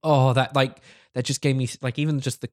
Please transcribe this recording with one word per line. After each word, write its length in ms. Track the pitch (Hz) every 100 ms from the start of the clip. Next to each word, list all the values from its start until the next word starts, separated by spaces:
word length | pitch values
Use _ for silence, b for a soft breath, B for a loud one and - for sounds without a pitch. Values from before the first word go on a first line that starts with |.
Oh, 300 | 160 143 131
that, 220 | 127 123 135
like, 240 | 131 - b b b
that 120 | 127 123
just 160 | 139
gave 140 | 143 135
me, 140 | 123 -
like, 160 | 127 120
even 220 | 151 147
just 220 | 131 -
the, 80 | 117